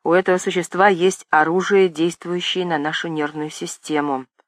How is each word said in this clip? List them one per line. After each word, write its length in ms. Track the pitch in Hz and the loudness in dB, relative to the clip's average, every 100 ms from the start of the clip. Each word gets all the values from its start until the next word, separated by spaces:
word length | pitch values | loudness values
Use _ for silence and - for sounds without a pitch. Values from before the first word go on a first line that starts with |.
У 80 | 156 | 0
этого 260 | 175 190 185 | 2 4 0
существа 500 | 196 180 165 180 202 | 0 -4 -2 2 4
есть 380 | 185 180 - - | 4 2 0 0
оружие, 580 | 156 156 180 185 202 190 | 2 2 2 2 4 4
действующее 760 | 156 170 170 170 180 175 185 180 | 2 -2 -2 -6 -6 -4 -4 -2
на 120 | 156 | -2
нашу 300 | 151 160 170 | -4 -6 -6
нервную 420 | 156 147 151 151 | -4 -4 -6 -10
систему. 760 | - 175 - - 151 147 131 131 _ | -8 -12 -12 -4 -2 -2 -4 -8 _